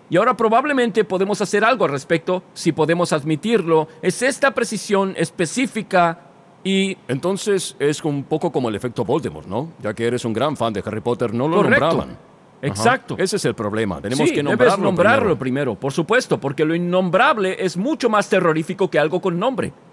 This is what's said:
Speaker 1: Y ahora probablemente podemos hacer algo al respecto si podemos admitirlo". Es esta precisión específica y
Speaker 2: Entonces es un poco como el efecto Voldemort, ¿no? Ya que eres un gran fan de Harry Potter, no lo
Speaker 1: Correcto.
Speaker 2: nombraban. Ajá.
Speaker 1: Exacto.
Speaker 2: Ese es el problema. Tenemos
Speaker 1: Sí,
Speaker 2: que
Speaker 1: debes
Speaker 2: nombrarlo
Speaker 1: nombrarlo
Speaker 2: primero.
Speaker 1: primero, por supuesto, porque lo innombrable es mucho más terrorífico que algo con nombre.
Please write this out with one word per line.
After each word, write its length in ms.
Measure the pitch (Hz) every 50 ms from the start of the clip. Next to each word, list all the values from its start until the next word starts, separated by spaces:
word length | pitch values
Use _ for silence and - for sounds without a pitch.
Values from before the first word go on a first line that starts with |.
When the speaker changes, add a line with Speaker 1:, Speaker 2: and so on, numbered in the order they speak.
| - -
Speaker 1:
Y 80 | 151 170
ahora 180 | 214 247 254
probablemente 680 | - 233 220 220 233 262 302 285 269 240 233 180 233 208
podemos 360 | 180 190 180 190 196 208 -
hacer 220 | 208 - - 208 214
algo 220 | 226 262 214 196
al 60 | 156
respecto 520 | 139 135 - - 170 160 - - 185 185 - - -
si 180 | - - 175
podemos 420 | 143 - 156 147 170 175 175 160 180
admitirlo". 760 | 156 135 156 160 143 - 214 240 214 170 165 165 156 151 156 - -
Es 200 | - 180 180 -
esta 300 | 233 269 277 - - 269
precisión 600 | 269 269 240 - 226 202 - - 208 190 196 190 185 -
específica 1000 | 165 160 - - 180 156 - 233 262 233 - - 196 - - 180 175 170 165 - - - - - - - - - -
y 320 | 185 196 190 190 190 180 - - -
Speaker 2:
Entonces 680 | 120 139 - 175 196 190 - 214 202 190 - - - -
es 240 | 139 147 151 147 -
un 200 | 160 143 143 131
poco 280 | - 156 156 - 170
como 180 | - 151 127 117
el 60 | 107
efecto 280 | 98 - 123 113 - 117
Voldemort, 440 | 92 123 165 - 107 73 78 76 87
¿no? 240 | 92 110 147 165 165 -
Ya 120 | - 104 107
que 100 | 90 117
eres 200 | 117 120 123 -
un 80 | 120 110
gran 220 | 107 127 156 147
fan 160 | - 117 117 110
de 100 | 120 110
Harry 160 | 110 104 107
Potter, 320 | - 120 120 - 123 117 104
no 140 | 120 127 156
lo 100 | 165 -
Speaker 1:
Correcto. 280 | 175 135 120 - 139 160
Speaker 2:
nombraban. 220 | 170 135 - -
Ajá. 560 | - - - - - - - - _ - - 135
Speaker 1:
Exacto. 480 | 98 101 107 - 208 - - - 131 110
Speaker 2:
Ese 200 | 170 156 - 190
es 80 | -
el 100 | 143 110
problema. 440 | - 110 104 98 110 113 101 87 71
Tenemos 300 | 69 101 123 185 247 349
Speaker 1:
Sí, 60 | 294
Speaker 2:
que 80 | 156 143
Speaker 1:
debes 80 | - - -
Speaker 2:
nombrarlo 240 | - - - 196 202
Speaker 1:
nombrarlo 380 | 202 185 165 175 208 247 277
Speaker 2:
primero. 180 | 240 208 160 117
Speaker 1:
primero, 360 | 131 131 123 139 147 127 107 -
por 120 | - 135
supuesto, 480 | 135 - 165 - 214 254 233 - - 107
porque 240 | - 135 139 - 156
lo 120 | 156 165
innombrable 800 | 170 175 175 180 185 185 180 165 190 240 294 302 220 196 185 185 -
es 160 | 185 185 -
mucho 320 | 175 190 277 320 302 - 233
más 200 | 220 208 190 -
terrorífico 580 | - 190 - 170 156 156 160 - 185 - 196 185
que 80 | - 156
algo 200 | 147 160 185 180
con 200 | - 190 170 170
nombre. 340 | 202 254 269 196 226 185 - - - -